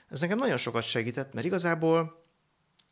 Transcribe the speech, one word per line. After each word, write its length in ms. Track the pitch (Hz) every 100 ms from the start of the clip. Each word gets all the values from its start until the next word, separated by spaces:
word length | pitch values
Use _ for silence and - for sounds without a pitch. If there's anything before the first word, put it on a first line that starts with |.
| -
ez 100 | 139
nekem 160 | 175 220
nagyon 200 | 262 131
sokat 260 | 127 117
segített, 500 | 110 123 113 120 131
mert 120 | 113 156
igazából 760 | 185 170 160 160 165 160 - _ _ _ _ _ _ _